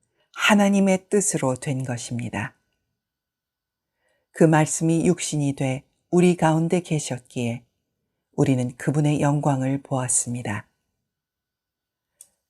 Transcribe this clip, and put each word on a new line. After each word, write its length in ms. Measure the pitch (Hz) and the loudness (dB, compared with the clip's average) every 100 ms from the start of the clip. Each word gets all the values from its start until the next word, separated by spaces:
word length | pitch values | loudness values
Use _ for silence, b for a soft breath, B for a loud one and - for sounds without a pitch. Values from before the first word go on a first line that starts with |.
| _ _ _ | _ _ _
하나님의 720 | - - 208 202 196 196 190 - | -2 2 4 4 4 2 0 0
뜻으로 460 | 208 190 160 131 | -2 0 -2 -2
된 300 | 127 156 131 | -2 -4 -6
것입니다. 720 | 127 117 - 117 120 101 113 - _ _ _ _ _ _ _ _ _ _ _ _ _ _ _ _ _ | -6 -8 -8 -8 -6 -8 -10 -14 _ _ _ _ _ _ _ _ _ _ _ _ _ _ _ _ _
그 120 | - | 2
말씀이 640 | 165 156 156 - 160 165 175 | 4 4 2 0 0 2 0
육신이 480 | 170 - 151 143 | 0 -4 -2 -2
돼 280 | 139 135 131 - _ _ | -2 -4 -6 -12 _ _
우리 260 | 175 180 175 | 4 4 4
가운데 440 | 160 160 165 180 | 2 2 2 -2
계셨기에 840 | 175 151 - 123 - 131 120 117 - _ _ _ _ _ _ | -2 -4 -4 -10 -10 -6 -6 -6 -12 _ _ _ _ _ _
우리는 440 | - 139 127 123 - | 0 2 0 -2 -6
그분의 460 | - 139 147 151 | -2 0 0 2
영광을 580 | 143 147 147 135 131 139 | 0 0 0 -2 -2 -4
보았습니다. 880 | - 135 123 - - 120 120 104 - _ _ _ _ _ _ _ _ _ _ _ _ _ _ _ _ _ | -4 -4 -2 -2 -4 -6 -6 -8 -10 _ _ _ _ _ _ _ _ _ _ _ _ _ _ _ _ _